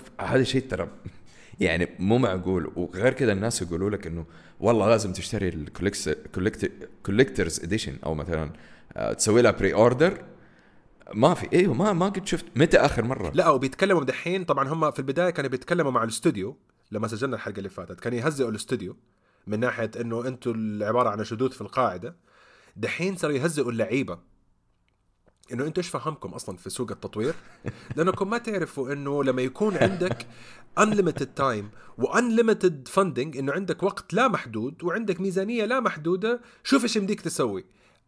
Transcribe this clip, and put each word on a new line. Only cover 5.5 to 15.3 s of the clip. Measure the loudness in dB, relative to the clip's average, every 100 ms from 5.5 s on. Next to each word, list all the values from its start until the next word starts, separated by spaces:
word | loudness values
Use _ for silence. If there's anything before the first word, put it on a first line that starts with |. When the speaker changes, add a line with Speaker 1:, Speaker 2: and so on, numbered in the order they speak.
Speaker 1:
الكوليكس-، | -4 -10 -2 -2 -2 -4 -4 -4
كوليكت-، | -4 -4 -2 -6 -6 -18 -10 -2
كوليكترز | 2 2 2 -2 -2
إديشن، | -4 -4 -4 -8
أو | -6
مثلا، | -4 -2 -4 -4 -10 -20 -20 -16
آه، | -6 -4
تسوي | -2 4 6
لها | 6
بري | 4 2
أوردر. | 6 4 6 2 0 -14 -20 -20 _ _ -20 _ _ -10
ما | 4 4
في، | 4 2
أيوه، | 4 4
ما، | 4 2
ما | 2 0
قد | -2 -4
شفت. | -6 -4 2
متى | 6 6
آخر | 6 2
مرة؟ | -2 -2 -2
Speaker 2:
لا، | 4 4
وبيتكلموا | 4 2 0 4 4
دحين، | 2 -2 -2 -4
طبعا | 0 0 0
هم | 0 0
في | 0
البداية | -4 0 0